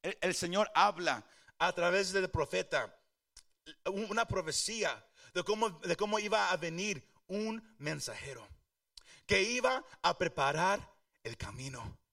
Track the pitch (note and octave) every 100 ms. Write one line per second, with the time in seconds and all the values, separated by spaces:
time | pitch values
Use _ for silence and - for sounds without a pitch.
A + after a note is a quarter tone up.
0 | F3 - F3+ F3 F3+ F#3 G#3 D#3 G3+ F3
1 | E3+ B2 - - - _ F3+ F3+ E3+ F#3
2 | F#3 F#3+ F#3 - D3 F3+ F3+ D3 A2 -
3 | _ _ _ - _ _ - D#3+ - G3
4 | G#3+ G#3 A3+ G3 D#3+ D3 - A3+ F3+ A#2
5 | - _ - F3+ F3 G#3+ A3 D#3+ F#3 E3+
6 | G#3 G#3+ G#3 G#3+ G3 F3+ E3+ E3 G#3 E3+
7 | - _ _ G3 A3 A3 - - C#3+ D#3
8 | - - C#3 - - - _ _ _ -
9 | - - - G3 G3+ B3 B3 C4 - -
10 | F3 F3 E3+ D#3+ C#3 D3+ F#3 G3+ - _
11 | _ _ A2+ A#2 - B2 C3+ B2+ A#2 -
12 | _